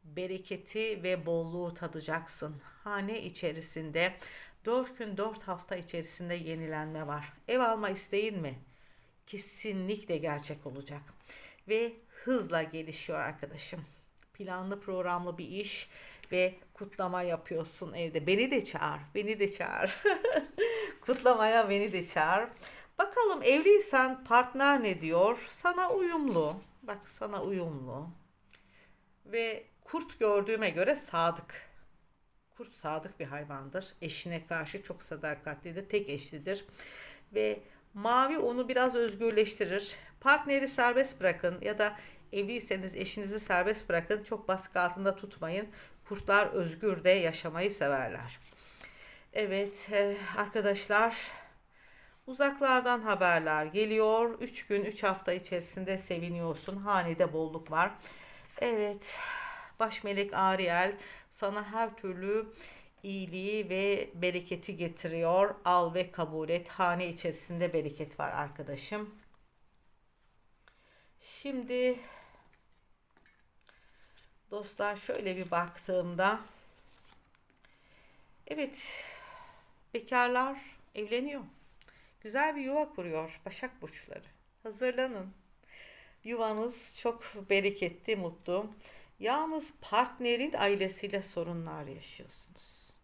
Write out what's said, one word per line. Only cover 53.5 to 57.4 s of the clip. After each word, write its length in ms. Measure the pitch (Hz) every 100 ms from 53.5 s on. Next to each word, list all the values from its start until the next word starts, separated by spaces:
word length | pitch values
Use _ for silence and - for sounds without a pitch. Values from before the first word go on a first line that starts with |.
| 151 156
geliyor. 720 | 185 214 220 220 220 233 226
Üç 280 | 247 - -
gün, 180 | 202 202
üç 180 | 208
hafta 300 | 202 190 -
içerisinde 640 | 180 - 180 170 190 190 190
seviniyorsun. 800 | - 170 170 170 165 151 - 196
Hanede 560 | 202 196 170 165 143
bolluk 380 | 156